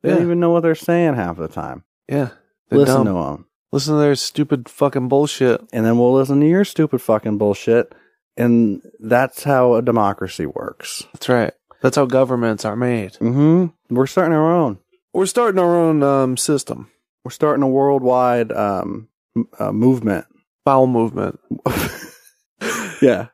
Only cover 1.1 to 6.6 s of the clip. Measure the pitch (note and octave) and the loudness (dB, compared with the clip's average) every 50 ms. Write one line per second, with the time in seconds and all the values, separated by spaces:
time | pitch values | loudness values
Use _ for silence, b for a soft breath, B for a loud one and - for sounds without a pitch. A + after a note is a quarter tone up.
1.1 | C#3 A#2+ F#2+ F2 E2+ F2 E2 D2+ - - D#2 C2+ C2+ - _ _ _ _ _ - | 0 0 -2 -4 -6 -8 -8 -10 -8 -10 -10 -10 -12 -14 _ _ _ _ _ -6
2.1 | C3+ C#3+ C#3 A#2+ - _ _ _ _ _ _ _ - C#3 C#3+ C3 C3 C3+ A2+ G#2 | -4 -4 -4 -4 -8 _ _ _ _ _ _ _ 2 2 4 4 4 2 2 0
3.1 | F#2+ F2 D#2 C2+ D2 D2+ - _ _ _ _ _ - C#3 C3+ D3+ D3+ D3+ D3 D3 | -2 -2 -4 -6 -8 -10 -14 _ _ _ _ _ -6 -6 -2 0 0 2 2 2
4.1 | C#3+ B2+ - - - - D3+ D3+ D3+ C3 A#2 - - - C#3+ C#3+ - C#3 B2+ B2+ | 0 0 -4 -8 -4 -4 -2 -2 -2 -4 -4 -10 -4 0 0 0 0 -2 -2 0
5.1 | C3+ C#3 D3 C#3+ - - C3 B2+ A2+ - - _ - A#2 A2 A2+ A#2 A#2+ A#2+ B2 | 2 2 2 0 -2 0 2 2 2 0 -4 _ -4 0 0 2 4 4 4 4
6.1 | C3 C3+ C3+ C3 C#3+ C#3 D3 D#3 E3+ F#3+ | 4 2 2 2 2 2 4 4 4 2